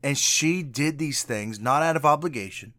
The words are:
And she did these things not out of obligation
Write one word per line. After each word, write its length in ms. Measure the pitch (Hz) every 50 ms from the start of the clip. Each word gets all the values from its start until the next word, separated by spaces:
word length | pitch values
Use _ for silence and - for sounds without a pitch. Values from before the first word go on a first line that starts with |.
And 160 | - 139 143 131
she 460 | - - - - 151 156 170 185 175
did 340 | 139 117 131 143 156 156 143
these 240 | 160 151 139 -
things 380 | - - 120 107 104 107 110 104
not 240 | 107 123 131 147 156
out 120 | 165 165
of 80 | 156 139
obligation 720 | 151 147 151 156 180 147 120 98 95 - - - 95 -